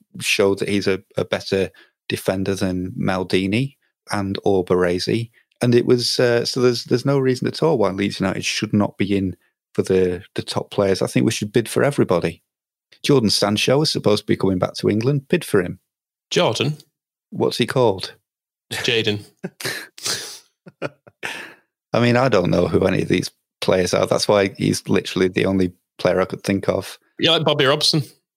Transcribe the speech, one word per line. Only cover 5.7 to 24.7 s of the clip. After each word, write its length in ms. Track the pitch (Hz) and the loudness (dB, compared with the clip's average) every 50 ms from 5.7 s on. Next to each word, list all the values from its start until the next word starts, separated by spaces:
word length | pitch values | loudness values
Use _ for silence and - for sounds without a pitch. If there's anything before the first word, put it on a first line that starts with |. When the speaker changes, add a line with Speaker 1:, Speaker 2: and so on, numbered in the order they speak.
| 120 | 4
Speaker 1:
it 120 | 120 120 | 4 4
was, 340 | - 127 123 120 - - - | 4 2 2 2 -2 0 2
uh, 260 | 131 120 117 117 117 | 2 2 2 2 0
so 160 | - - 135 | -2 -2 2
there's, 240 | 123 127 120 117 - | 2 2 2 0 -2
there's 200 | - 123 120 120 | -2 -2 0 0
no 120 | 139 139 139 | 0 0 2
reason 280 | 131 131 127 123 - 110 | 2 0 0 0 -2 -4
at 160 | - - - | -4 0 0
all 140 | 160 160 117 | 0 2 2
why 120 | 104 95 | 2 0
Leeds 280 | 95 98 101 101 101 - | 0 0 -2 -2 -2 -2
United 260 | 98 95 92 98 90 | -2 -2 -2 -4 -4
should 280 | - - - - 107 - | -6 -4 -4 -4 0 0
not 240 | 104 101 - - - | 2 0 0 -2 -4
be 200 | 104 95 98 98 | -2 0 0 0
in 180 | 98 92 87 - _ _ _ _ _ _ - | 0 -2 -6 -8 _ _ _ _ _ _ -4
for 80 | - | -4
the, 420 | 95 - 95 92 92 90 90 90 98 - - | 0 2 2 2 2 2 0 -4 -8 -10 -10
the 80 | - - | -10 -8
top 280 | - - 110 - - | -6 -6 -6 -6 -6
players. 300 | - - 101 98 95 90 | -2 0 2 2 2 0
I 60 | - 120 | 0 0
think 180 | - 131 127 | 0 2 2
we 60 | 123 | 2
should 200 | 107 - - 104 | 0 -2 -4 -2
bid 160 | - 123 110 - | 0 -2 -2 0
for 160 | - 123 123 | 0 0 0
everybody. 600 | 139 143 - 117 - 92 85 82 82 - - _ _ _ _ _ _ _ _ _ _ _ _ - | 0 2 2 2 2 2 0 0 -2 -6 -6 _ _ _ _ _ _ _ _ _ _ _ _ 0
Jordan 260 | - 147 131 117 98 | 2 2 4 4 2
Sancho 520 | - - - 101 104 101 - - 127 147 | 2 2 0 0 0 0 2 2 2 2
is 100 | 160 156 | 2 0
supposed 320 | - 139 - - 104 101 - | -2 0 2 2 0 0 0
to 40 | - | -2
be 100 | 113 - | -2 0
coming 220 | - 95 95 92 | 2 0 0 0
back 160 | 95 - - | -2 -2 -4
to 140 | - - 101 | -2 -2 0
England. 380 | 101 110 110 131 147 139 - - | 0 2 0 0 0 0 -2 0
Bid 160 | - 175 - | -2 -2 -2
for 180 | - - 127 | 0 0 0
him. 180 | 90 87 - - _ _ _ _ _ _ _ _ _ - | 0 0 -6 -12 _ _ _ _ _ _ _ _ _ -4
Speaker 2:
Jordan? 480 | - - 175 143 110 - - 143 151 - - _ _ _ _ _ _ _ _ - | 0 0 2 2 0 0 -2 -2 -2 -6 -10 _ _ _ _ _ _ _ _ -14
Speaker 1:
What's 260 | - - - - - - | -4 -2 -2 0 0 0
he 80 | 123 | -2
called? 480 | 113 - 135 123 113 98 95 - - - _ _ _ _ _ _ _ _ _ _ - | 0 2 2 2 2 2 0 -6 -12 -14 _ _ _ _ _ _ _ _ _ _ -12
Speaker 2:
Jaden. 540 | - - - - 233 226 - 214 - 104 - - _ _ - - - - - - - - - - _ - - - - - - - - - - _ _ _ _ - - - | -10 -6 -2 0 0 0 0 0 -2 -4 -6 -14 _ _ -16 -14 -14 -10 -10 -8 -8 -8 -12 -16 _ -12 -8 -6 -6 -6 -8 -12 -16 -18 -20 _ _ _ _ -20 -16 -12
Speaker 1:
<laughs> 100 | - 147 - _ _ - _ - - - - - - - - _ _ _ _ _ _ _ - | -12 -12 -12 _ _ -20 _ -12 -12 -10 -10 -10 -14 -16 -20 _ _ _ _ _ _ _ 0
I 60 | 113 | 2
mean, 180 | 120 120 120 120 | 2 4 4 4
I 120 | 131 135 | 4 4
don't 220 | 107 98 90 - | 2 2 2 2
know 160 | 87 87 87 85 | 2 2 2 2
who 180 | 82 92 95 | 2 2 2
any 160 | 95 95 101 | 2 2 0
of 60 | - - | 0 0
these 240 | - - - - _ _ _ _ _ - | 0 0 0 -4 _ _ _ _ _ -8
players 320 | - - 98 92 90 90 - | -2 0 2 2 2 2 0
are. 120 | 98 101 | 0 0
That's 220 | 92 - - - - | 2 0 0 2 2
why 220 | 104 101 98 98 - - | 4 4 4 2 0 -2
he's 300 | 98 101 | 0 0